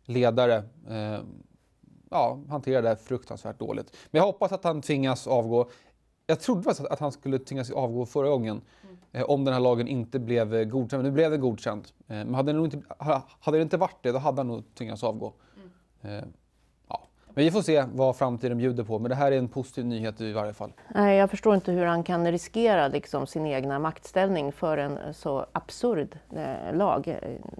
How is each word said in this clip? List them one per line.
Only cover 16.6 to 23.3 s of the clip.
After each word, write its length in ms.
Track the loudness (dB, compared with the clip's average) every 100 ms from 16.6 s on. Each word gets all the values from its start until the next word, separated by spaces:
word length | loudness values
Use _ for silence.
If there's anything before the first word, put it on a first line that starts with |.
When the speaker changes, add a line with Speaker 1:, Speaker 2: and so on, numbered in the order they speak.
| _ _ -12
Speaker 1:
ja. 140 | -12 -12 _ _
Men 100 | 2 4
vi 60 |
får 100 | 4
se 240 | 4 4 4
vad 220 | 2 2 4
framtiden 420 | 0 0 -2 0
bjuder 260 | 0 0
på. 160 | -2 -2
Men 100 | -2
det 60 | 2
här 160 | 4
är 60 | 2
en 100 | 0
positiv 380 | -6 -8 -6 -4
nyhet 360 | -4 -4 -4
i 120 | -4
varje 200 | -4 -4
fall. 200 | -8 -12 -14 -4 2
Speaker 2:
Nej, 220 | 4 6
jag 120 | 4
förstår 260 | 2 4 4
inte 160 | 2
hur 140 | 0 2
han 180 | 0
kan 280 | 0 0 2
riskera, 560 | 0 -4 0 4 4 4
liksom, 400 | 0 -4 -6
sin 180 | -4